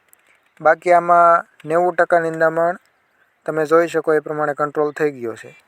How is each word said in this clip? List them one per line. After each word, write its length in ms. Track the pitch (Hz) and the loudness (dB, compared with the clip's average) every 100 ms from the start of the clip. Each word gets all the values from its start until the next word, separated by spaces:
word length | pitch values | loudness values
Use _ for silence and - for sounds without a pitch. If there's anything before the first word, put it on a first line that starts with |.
| _ _ _ _ _ _ | _ _ _ _ _ _
બાકી 320 | 151 165 175 | -4 -2 2
આમાં 520 | 175 175 175 170 170 - _ | 2 4 4 4 2 -2 _
નેવું 320 | 151 156 180 170 | -4 -2 0 0
ટકા 240 | 170 175 | 0 0
નિંદામણ 580 | 165 160 160 165 170 190 _ _ _ _ _ _ - | 0 -2 -2 0 -2 -4 _ _ _ _ _ _ -6
તમે 200 | 156 147 | -4 2
જોઈ 220 | 165 170 | 2 2
શકો 260 | 160 160 | -2 0
એ 60 | 156 | -2
પ્રમાણે 340 | 156 151 151 | -2 -4 -4
કંટ્રોલ 360 | 143 147 156 147 | -4 -4 -2 -4
થઈ 180 | 139 151 | -2 -4
ગયો 240 | 131 117 | -4 -10
છે. 160 | 110 120 - | -12 -18 -20